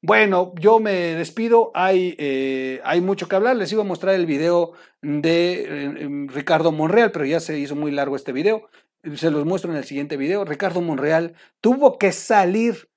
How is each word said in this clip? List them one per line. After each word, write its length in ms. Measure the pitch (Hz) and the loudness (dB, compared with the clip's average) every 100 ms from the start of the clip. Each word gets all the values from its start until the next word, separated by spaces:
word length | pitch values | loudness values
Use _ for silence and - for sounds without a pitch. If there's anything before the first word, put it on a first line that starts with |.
Bueno, 500 | - 220 214 185 185 180 | 4 4 4 2 0 2
yo 200 | 185 226 | 6 6
me 360 | 214 190 175 165 | 4 -2 -2 -4
despido. 560 | 165 - 226 233 226 - | -6 -4 2 4 4 0
Hay, 400 | 185 190 180 - | 2 2 0 -2
eh, 640 | 147 135 135 131 131 131 | -4 -2 -2 -4 -6 -8
hay 180 | - 165 | -2 0
mucho 260 | 180 196 170 | 0 -4 -2
que 80 | 196 | 0
hablar. 200 | 226 254 | 2 0
Les 160 | 175 | 0
iba 120 | 214 | -2
a 20 | 202 | -2
mostrar 300 | 170 185 190 | -2 0 0
el 100 | 170 | 0
video 480 | 143 160 175 170 - - _ | 0 2 2 0 -6 -20 _
de, 640 | 151 147 160 170 175 180 | -6 -2 0 2 2 -2
eh, 200 | - 147 139 - | -6 -8 -8 -8
em, 260 | 147 143 143 | -8 -8 -8
Ricardo 440 | 147 143 160 165 | -8 0 2 2
Monreal, 400 | 156 156 202 226 | 0 2 2 2
pero 140 | 170 139 | 0 -2
ya 140 | 160 | -2
se 200 | 165 156 | -4 -6
hizo 160 | 143 143 | -6 -6
muy 160 | 151 | -4
largo 240 | 143 143 139 | -2 -2 -4
este 180 | - | -6
video. 340 | 127 180 220 - _ _ _ - 147 | -2 0 -2 -6 _ _ _ -14 -2
Se 140 | 160 | 0
los 160 | 151 147 | 0 -2
muestro 260 | 180 175 | -2 -4
en 60 | 156 | -6
el 60 | |
siguiente 340 | 131 139 143 143 | -8 -8 -8 -6
video. 260 | 139 196 | -2 -2
Ricardo 380 | 190 151 196 175 | -4 -4 -4 -2
Monreal 540 | 170 151 151 160 170 170 _ _ | -4 -2 0 0 -2 -10 _ _
tuvo 380 | 214 254 277 - | 2 4 4 4
que 120 | 196 | 0
salir 800 | - - 214 185 202 233 190 - | 0 0 2 4 2 0 -2 -10